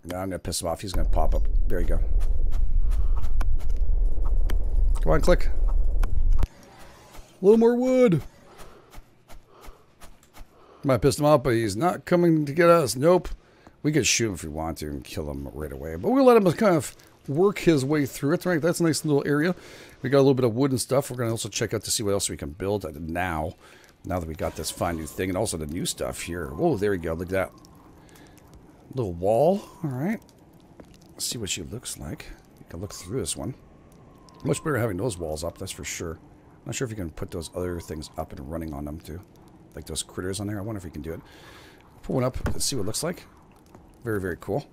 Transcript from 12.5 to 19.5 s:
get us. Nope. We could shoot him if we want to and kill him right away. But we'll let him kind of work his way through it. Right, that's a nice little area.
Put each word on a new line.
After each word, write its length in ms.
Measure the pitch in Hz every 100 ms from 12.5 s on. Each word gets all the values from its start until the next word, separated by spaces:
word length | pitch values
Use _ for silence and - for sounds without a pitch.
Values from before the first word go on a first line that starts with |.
get 180 | 147 170
us. 260 | 170 135 127
Nope. 320 | 151 180 - - _ _ - _
We 100 | 147
could 140 | 151 107
shoot 220 | - 113
him 60 |
if 80 | 85
we 60 | 80
want 300 | 76 80 76
to 80 | 76
and 180 | 71
kill 260 | - - 73
him 180 | 69 69
right 200 | 67 76
away. 240 | 67 78 82
But 140 | 135
we'll 140 | 262
let 140 | 254 233
him 120 | 185
kind 240 | 139 214 165
of 200 | - - - _ -
work 300 | 143 196 -
his 260 | 175 156
way 220 | 131 151 139
through 260 | - 139
it. 140 | 170 175
Right, 160 | 170
that's 180 | 165 165
a 40 |
nice 200 | 165 139
little 180 | 156 143 -
area. 280 | 147 170